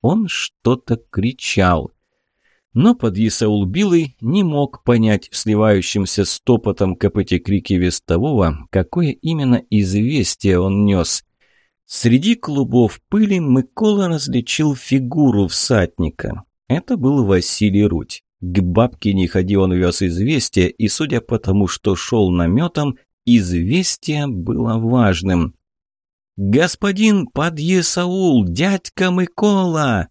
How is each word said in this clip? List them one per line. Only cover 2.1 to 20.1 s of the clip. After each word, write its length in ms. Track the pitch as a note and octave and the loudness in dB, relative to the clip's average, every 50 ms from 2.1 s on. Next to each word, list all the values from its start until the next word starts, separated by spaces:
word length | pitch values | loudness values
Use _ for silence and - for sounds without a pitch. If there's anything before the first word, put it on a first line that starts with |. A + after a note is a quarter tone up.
| _ _ _ _ _ _ _ _ _ _ _ _ _ | _ _ _ _ _ _ _ _ _ _ _ _ _
Но 200 | A2+ D#3 A3 A#3+ | 2 4 4 4
подъясаул 680 | A#3+ - A2+ F#2 F#2+ A2+ A2 - - A#2 G#2+ G#2+ G#2 G2+ | 2 0 -4 0 0 -2 -2 0 0 0 0 2 0 0
Билый 520 | F#2 G2 F3 G#3 G3+ F3 E3+ D#3+ C#3+ - _ | -2 0 0 0 2 2 2 0 -2 -8 _
не 220 | A#2 A2+ D#3+ G3+ G3 | -4 -2 0 0 0
мог 420 | E3+ D3+ C#3+ C#3+ C3+ - - _ | 0 0 -2 -2 -4 -6 -6 _
понять 440 | - A#2+ A#2 A2 A2 G#2 G2+ - - | 2 2 4 4 2 2 0 -2 -8
в 60 | - | -12
сливающемся 880 | - - A2 G#2+ G#2 G#2+ A2 G#2 G2 F2+ - - G#2+ G2 F2+ - - G2 | -8 -2 0 0 2 4 4 4 2 0 -2 -2 -4 -4 -2 -2 -2 -2
с 160 | - - - | -2 -4 -6
топотом 540 | _ - A#2+ A2 - G#2 G2 - G2+ F#2+ F2+ | _ 0 0 0 0 -4 -2 0 -2 -2 -2
копыте 440 | - - G2+ - G#2 F#2+ - - F2 | 0 -2 -2 0 -2 -2 0 -2 -4
крике 400 | - - G2+ G2 - - G2+ F2+ | -2 -2 -4 -2 -2 0 0 0
вестового, 920 | F2+ F2+ E2 - _ - F2 E2+ A2 D3+ D3 A2+ F#2+ E2 D2 - - - | 0 0 -2 -4 _ -2 -2 0 0 0 0 2 0 0 -2 -4 -10 -4
какое 400 | - F#2+ F#2 - - F3 E3+ D3 | -2 -2 -2 0 -2 -2 -2 -2
именно 520 | - _ - D#3 E3 D#3 C#3 B2+ B2 A#2+ - _ | -2 _ -6 -6 -4 -2 0 2 0 0 0 _
известие 920 | A2 G#2 G2+ F#2 F#2+ G#2 G#2+ B2 D#3 D3 G2+ - - _ - G2+ F#2 F2+ | 0 0 0 0 0 0 0 0 0 -2 -2 -2 -6 _ 0 2 2 2
он 240 | F2+ F#2+ F#2+ G2+ G#2 | 2 0 0 2 2
нёс. 400 | G2+ G2 F#2 E2 - - - _ _ _ _ _ _ _ _ _ _ _ _ _ | 2 2 2 0 -2 -6 -10 _ _ _ _ _ _ _ _ _ _ _ _ _
Среди 480 | _ - - - A#2+ A#2 C3 D#3 G#3+ A#3 | _ -14 -2 0 2 2 4 4 2 -2
клубов 680 | A3 - - D3 C#3 C3+ F2+ G#2 A#2+ B2 - - - _ _ | -2 -2 -6 -2 -2 -2 2 2 2 2 2 0 -6 _ _
пыли 320 | - G#3 A3 G3+ G3+ F3+ | 0 0 2 2 0 0
Микола 680 | E3 C#3+ B2+ C3 B2+ - _ - A3 G#3+ G#3 G3+ G3 F3+ | 2 2 2 2 0 -2 _ -2 0 2 2 2 0 0
различил 680 | E3 D3+ - D3+ - B2 A#2+ - - - D#3 D3+ C#3 | -2 -4 -4 -2 -4 -4 -2 -4 -4 0 0 0 0
фигуру 720 | C3 - - C3+ C#3 C3 A#2+ C3+ D#3+ D3+ C3 A2 G2+ G2 F2 | -2 -4 -2 -2 -2 -2 -2 0 2 2 2 4 2 0 0
всадника. 960 | - - - - C3 G#2+ F2+ F2 _ - F2 D2+ - - - A2 - - - _ _ _ _ _ | -2 -6 -2 0 2 2 2 0 _ -4 -4 -4 -4 -6 -10 -10 -10 -10 -14 _ _ _ _ _
Это 300 | B2 E3 - - C4 F#3+ | -4 -4 -2 -4 -4 0
был 260 | A#2+ C3 C#3+ C#3+ A#2+ | 0 2 2 2 2
Василий 600 | G2 G2 F#2 F2 - - - G#2 G#2+ F#2+ G2+ G#2 | 2 2 2 0 -2 -4 0 0 2 2 4 2
Рудь. 380 | G2+ F2 D#2+ C#2 _ - - _ _ _ _ | 2 0 -2 -6 _ -16 -20 _ _ _ _
К 200 | F2+ F2+ F2 G2 | -10 -4 -2 0
бабке 540 | F#2 F2 F2 G#2+ A#2 B2 - - - G#2+ G2 | 0 2 2 2 0 0 -2 -4 -2 -2 0
не 120 | F#2+ F#2 | 0 0
ходи, 300 | E2+ - G2 F2+ F#2 G2+ | 0 0 -2 0 2 2
он 160 | G2 F#2+ F#2 F2+ | 2 2 2 2
вёз 300 | F2+ F#2 F2 F2 - G2+ | 0 0 0 0 -2 -2
известие, 680 | F2+ | -4